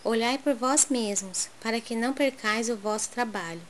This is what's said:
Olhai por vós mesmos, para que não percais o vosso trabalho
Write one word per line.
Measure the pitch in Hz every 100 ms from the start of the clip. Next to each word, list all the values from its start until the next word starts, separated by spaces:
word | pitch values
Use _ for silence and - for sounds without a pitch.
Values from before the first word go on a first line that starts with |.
Olhai | - 226 233 269
por | 294
vós | 240 254 294 -
mesmos, | 254 214 202 190 - - -
para | 226 226
que | 226 226
não | 240
percais | 269 277 262 214 220 226
o | 226
vosso | 208 208 -
trabalho | - 240 202 165 170 170